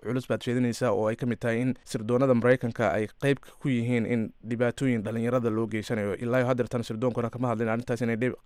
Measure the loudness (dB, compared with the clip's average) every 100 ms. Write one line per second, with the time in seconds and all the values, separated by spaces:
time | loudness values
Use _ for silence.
0 | 0 -4 -2 -2 0 0 0 0 0 2
1 | 0 0 -2 -2 -2 0 -2 -4 -6 -6
2 | 0 2 4 6 6 4 2 0 2 2
3 | -2 -2 0 0 -4 -6 -2 0 2 0
4 | 2 0 -2 -6 -8 -2 0 0 0 0
5 | -2 -2 0 0 0 0 -2 -4 -4 -2
6 | -2 -2 0 0 2 0 0 -2 -4 -2
7 | -2 0 -4 -2 -2 0 0 -2 -2 -2
8 | 0 0 0 -2